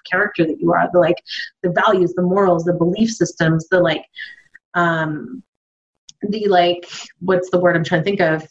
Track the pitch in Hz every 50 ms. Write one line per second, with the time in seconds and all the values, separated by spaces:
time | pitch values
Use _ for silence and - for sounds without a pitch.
0 | - - 180 190 208 202 - 170 160 160 - - 170 170 170 170 175 - 180 180
1 | 165 160 165 - - - - - - - _ _ - 180 165 196 196 220 196 190
2 | 175 165 - 180 180 180 185 202 196 180 175 165 165 180 165 160 165 175 190 214
3 | 226 - - - 175 - - - 165 160 160 160 - - 185 180 170 165 151 151
4 | - _ - - - - - - _ _ - - _ _ - 175 175 170 165 160
5 | 156 156 151 147 - - - - - _ _ _ _ _ _ _ _ _ _ _
6 | _ - - - 202 202 202 220 208 196 185 180 175 175 175 - - - - -
7 | - - _ - 170 190 185 175 180 - - 175 180 175 170 165 156 - 180 160
8 | 151 196 202 190 170 160 160 156 156 -